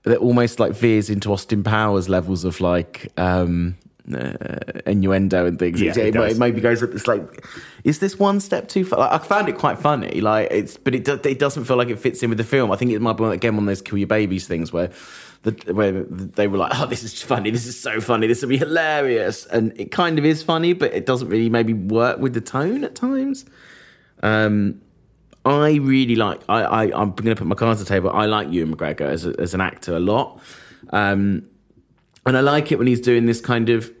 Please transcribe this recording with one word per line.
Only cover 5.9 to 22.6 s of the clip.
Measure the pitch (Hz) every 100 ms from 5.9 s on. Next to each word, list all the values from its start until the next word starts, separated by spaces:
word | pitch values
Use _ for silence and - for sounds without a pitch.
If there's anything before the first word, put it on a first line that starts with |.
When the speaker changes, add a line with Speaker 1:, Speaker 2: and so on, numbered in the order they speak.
Speaker 1:
It, | 120
Speaker 2:
it | 107
Speaker 1:
it, |
Speaker 2:
does. | 107 107 113
Speaker 1:
it |
maybe | 120 113
goes, | 117 117
it's | 120 107 -
like, | 101 - - - - - -
is | - 151
this | 196 196
one | 202 202
step | 196 185 -
too | 202
far? | 185 -
Like, | 131
I | 160
found | - 208 208
it | -
quite | 147 -
funny, | 147 143 - -
like, | 107 110 101
it's, | 104 101 -
but | 135
it | 123
do-, | 107 139
it | 143 131
doesn't | 143 147
feel | 113 123
like | 120
it | 107
fits | 131 -
in | 120
with | 113
the |
film. | 110 139 113
I | 92
think | 123
it | 107
might | 113 110
be, |
again, | 113 90 117 107
one |
of | 101
those | 95
kill | - 101
your | 98
babies | 110 104 92 -
things | 85 80
where | 85 87 - - - - -
the, | 110 104 -
where | 95 101 95
they | - 92 95 - 104
were | 98
like, | 85
"Oh, | 123 143
this | 113
is | 113 -
funny, | - 123 104
this | 117 117
is | 120
so | 131 110
funny, | 107 113 110
this | 120
will | 127
be | 131
hilarious," | 151 165 156 151 139 113 95 110 -
and | 117 113 -
it | 101
kind | - 175 156
of |
is | 151 156
funny, | 156 160 170
but | 180 143
it | 98
doesn't | 123 123 123
really | 107 113
maybe | 117 113
work | 110 95 113 120 -
with | 131
the | 117
tone | - 131